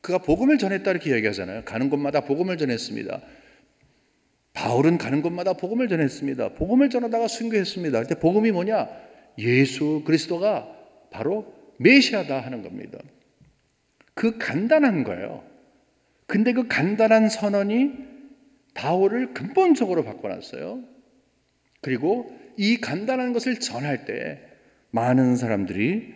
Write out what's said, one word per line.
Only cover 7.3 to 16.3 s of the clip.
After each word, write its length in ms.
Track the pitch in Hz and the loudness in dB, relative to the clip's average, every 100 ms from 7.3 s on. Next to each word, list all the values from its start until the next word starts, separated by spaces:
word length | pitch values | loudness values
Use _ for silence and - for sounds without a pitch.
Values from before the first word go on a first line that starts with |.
| - 226 220 185 185 165 117 | -4 -2 -2 -2 -4 -2 -2
그때 140 | 113 165 | -2 0
복음이 360 | 160 196 226 | 2 4 2
뭐냐? 380 | 180 190 214 113 - - - _ - | 0 0 -2 -2 -10 -20 -20 _ -4
예수 680 | 110 123 135 - 151 151 151 | 2 4 4 2 -2 -2 0
그리스도가 640 | 160 - 170 202 170 - - - _ _ | 0 0 -2 0 -2 -6 -20 -20 _ _
바로 420 | - 147 208 208 - - _ | -6 -4 -4 -8 -20 -20 _
메시아다 600 | 139 269 - 214 147 135 | 6 6 6 -2 -2 -6
하는 220 | 120 123 | -6 -10
겁니다. 360 | 92 101 - - - _ _ _ _ _ _ _ _ _ _ | -12 -14 -14 -16 -20 _ _ _ _ _ _ _ _ _ _
그 240 | - 226 220 | -2 -2 -2
간단한 680 | - 139 226 311 285 180 | -4 -2 2 4 4 2
거예요. 400 | 113 87 95 - - - _ _ _ _ _ _ | -2 -4 -8 -12 -16 -20 _ _ _ _ _ _
근데 260 | - | -4